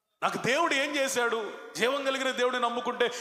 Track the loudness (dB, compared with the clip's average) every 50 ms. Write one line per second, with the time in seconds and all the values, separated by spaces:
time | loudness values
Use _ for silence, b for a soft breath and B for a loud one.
0 | _ _ _ _ -2 -2 -2 0 0 2 2 2 2 2 2 2 0 0 0 0
1 | 0 0 0 0 0 2 0 -2 -4 -6 -8 -12 -14 -10 -2 0 0 2 2 0
2 | 0 -2 0 0 0 0 0 0 0 0 2 0 0 0 0 -2 -2 -2 0 2
3 | 0 0 B B